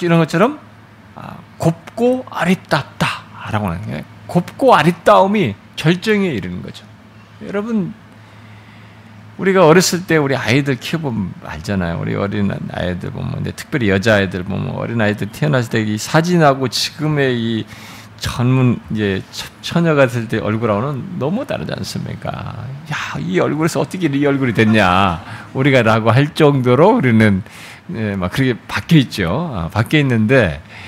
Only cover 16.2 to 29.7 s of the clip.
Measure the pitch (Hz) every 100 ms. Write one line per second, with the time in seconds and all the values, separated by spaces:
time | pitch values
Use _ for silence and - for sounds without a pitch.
16.2 | 170 175 147 135 127 - - - 156 147
17.2 | 135 120 113 113 107 - - - - -
18.2 | - - 123 131 127 107 - 110 104 95
19.2 | - - - - - 170 170 147 127 120
20.2 | 113 110 101 110 113 101 135 135 98 92
21.2 | 131 208 285 - - - - - - -
22.2 | - - - - - 139 - 147 - 143
23.2 | 165 180 127 143 160 139 139 185 165 139
24.2 | 143 135 131 107 110 110 95 92 98 82
25.2 | - - - 131 135 131 110 113 110 120
26.2 | 147 - 147 139 123 123 185 247 131 113
27.2 | 110 95 - - - - - 143 107 101
28.2 | - - 131 107 - - - 160 120 -
29.2 | 85 117 170 107 82